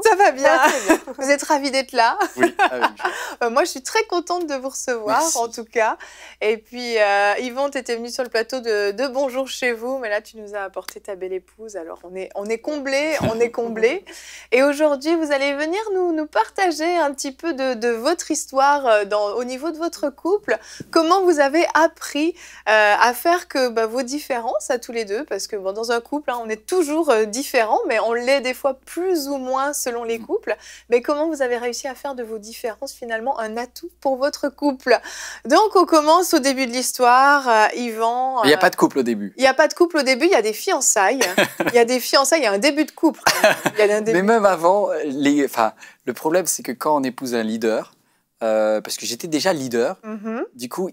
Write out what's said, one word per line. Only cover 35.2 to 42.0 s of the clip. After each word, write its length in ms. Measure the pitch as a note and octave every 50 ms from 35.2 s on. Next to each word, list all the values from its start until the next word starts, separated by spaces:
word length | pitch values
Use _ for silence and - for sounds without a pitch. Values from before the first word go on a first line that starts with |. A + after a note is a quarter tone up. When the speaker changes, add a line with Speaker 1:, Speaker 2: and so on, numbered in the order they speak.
| - - - - -
Speaker 1:
Donc, 300 | A3+ C#4+ F#4 A4 G#4 -
on 100 | F#4+ F4
commence 480 | - E4 D#4 D4 D4+ D#4+ F4+ F#4 - F4
au 60 | D#4
début 260 | B3 C#4 C4 B3+ C4+
de 60 | A#3
l'histoire. 760 | A#3 B3+ B3 - - - B3+ A#3+ B3 B3+ C4+ C#4+ D4 C#4+ C4+ B3+
Euh, 180 | A3+ G#3+ G#3+ - -
Yvan, 680 | A#3 B3 A#3+ A3 A3 A3+ A3+ A#3+ B3 B3+ C4 C4 G#3+ F#3
Speaker 3:
Il 40 | C3+
n'y 60 | D3+
a 40 | F3+
Speaker 1:
euh, 20 |
Speaker 3:
pas 100 | F#3 F#3
de 60 | - -
couple 220 | F3 D#3 - C#3+
au 40 | B2
début. 300 | A#2+ A#2 G#2 G2+ F#2 - -
Speaker 1:
il 40 |
n'y 60 | B3+ C4+
a 60 | C4
pas 140 | C4 D#4 D4
de 60 | -
couple 240 | - F4 E4+ E4+ D4+
au 40 |
début, 240 | C4+ B3+ C4 A#3 D4
il 60 | F4
y 40 | F#4+
a 60 | C4
des 120 | G3+ A3 G#3+
fiançailles. 680 | - - F#4+ F4+ C#4+ B3 - - A3 F#3+ G3 B3+ C4+ A3+ F3+ F#3 G#3 F3+
Speaker 3:
<laughs> 220 | - - - E3 -
Speaker 1:
Il 60 | -
y 60 | A#3+
a 60 | A#3
des 140 | A#3 B3+
fiançailles, 400 | B3